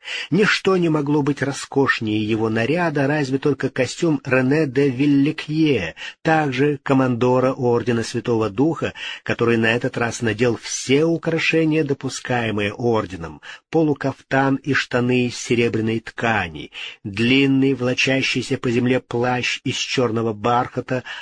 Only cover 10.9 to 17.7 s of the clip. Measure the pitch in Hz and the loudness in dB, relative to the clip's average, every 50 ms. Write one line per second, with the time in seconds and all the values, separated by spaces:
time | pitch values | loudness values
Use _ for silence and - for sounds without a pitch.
10.9 | 127 143 156 165 165 156 - 170 160 160 156 - - 160 165 156 151 160 156 139 | 2 2 2 2 0 -2 -2 -2 -2 -2 0 0 2 2 2 2 2 2 0 -2
11.9 | 139 - - 131 - - - - 127 120 117 110 107 104 101 101 104 - 123 120 | -2 -4 -6 -8 -8 -8 -6 -4 -2 -2 -2 -2 -2 -2 -2 -2 -2 -2 0 0
12.9 | 113 107 104 90 92 85 82 80 76 71 - - - - _ _ - 160 165 151 | 2 0 0 -2 -8 -10 -10 -12 -14 -14 -18 -18 -20 -20 _ _ 0 2 2 2
13.9 | 143 - - 139 127 - - - - 135 139 135 135 135 - 143 131 - - - | 2 0 -2 -4 -4 -6 -6 -2 0 2 2 2 2 0 0 0 -2 -2 -2 -2
14.9 | - 123 120 123 123 123 123 120 120 - - - 123 117 117 117 110 110 110 110 | 0 0 2 2 2 2 2 0 -2 -6 -4 -2 0 2 2 2 0 -2 -2 -2
15.9 | 113 113 - - - - - 113 110 104 92 85 78 76 69 - - - - - | -2 -4 -6 -8 -8 -4 -2 0 0 0 -2 -4 -6 -10 -14 -14 -14 -14 -16 -16
16.9 | - - - 110 98 101 113 120 131 135 139 139 135 135 135 135 | -14 -12 -12 -8 -4 0 2 4 4 6 6 4 4 4 4 2